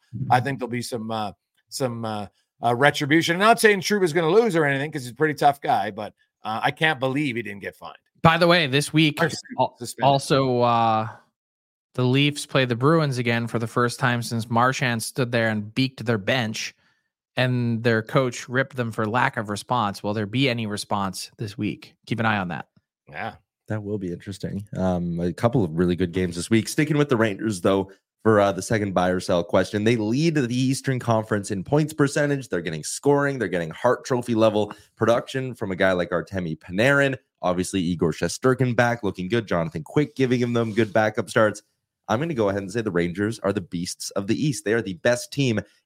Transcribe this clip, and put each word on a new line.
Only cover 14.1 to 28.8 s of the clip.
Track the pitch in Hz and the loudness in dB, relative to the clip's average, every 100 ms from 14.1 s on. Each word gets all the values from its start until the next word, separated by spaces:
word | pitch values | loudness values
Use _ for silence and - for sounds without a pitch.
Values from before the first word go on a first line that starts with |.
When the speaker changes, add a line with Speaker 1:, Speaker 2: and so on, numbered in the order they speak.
| 120 | 0
Speaker 2:
since | 117 117 - | -2 -6 -2
Marchand | 117 123 131 127 117 | 2 2 2 -2 -2
stood | - - 120 | -4 -4 -2
there | 117 113 | 0 0
and | 107 107 131 | -2 -4 -2
beaked | 131 - 120 | -2 -2 -2
their | 110 | -2
bench, | 104 127 113 110 - - _ _ _ _ _ - | 0 -2 -2 -6 -10 -14 _ _ _ _ _ -2
and | 127 123 120 113 | 0 0 0 0
their | 120 110 | 2 0
coach | 110 143 127 - - | 0 0 0 -4 -4
ripped | 123 135 127 | -4 -2 -4
them | 117 | -6
for | 107 110 | -4 -2
lack | 123 135 120 | 0 0 -2
of | 107 | -6
response. | 101 - 123 101 98 | -8 -4 -2 -2 -4
Will | 101 107 | -6 -4
there | 101 | -4
be | 123 135 | 0 0
any | 117 107 | 0 -4
response | 104 - 104 98 92 - - | -6 -6 -4 -4 -6 -12 -10
this | 110 - | -10 -4
week? | 104 - - _ - | -6 -6 -14 _ -8
Keep | 117 | -4
an | 113 | -2
eye | 104 | -2
on | 90 | -4
that. | 73 - _ _ _ - | -8 -12 _ _ _ -18
Speaker 1:
Yeah. | 82 110 - _ _ - | -12 -12 -12 _ _ -10
Speaker 3:
That | 107 | -8
will | 101 104 | -6 -6
be | 92 | -6
interesting. | 87 - 95 87 92 104 - | -8 -10 -10 -8 -8 -8 -4
Um, | 92 90 87 85 | 0 0 -2 -2
a | 87 | -4
couple | 80 117 135 | 0 0 2
of | 85 80 | 0 2
really | 90 87 | 0 2
good | 90 | -2
games | 92 90 85 | -2 -2 -4
this | - | 0
week. | 113 104 | 0 2
Sticking | - 151 147 | -2 0 2
with | 143 | 2
the | 113 | 2
Rangers, | 110 98 110 95 | 2 0 -4 0
though, | 98 98 95 - _ _ | 2 2 0 -10 _ _
for, | 110 107 | 4 6
uh, | 101 | 6
the | 92 | 2
second | - 113 | -2 -2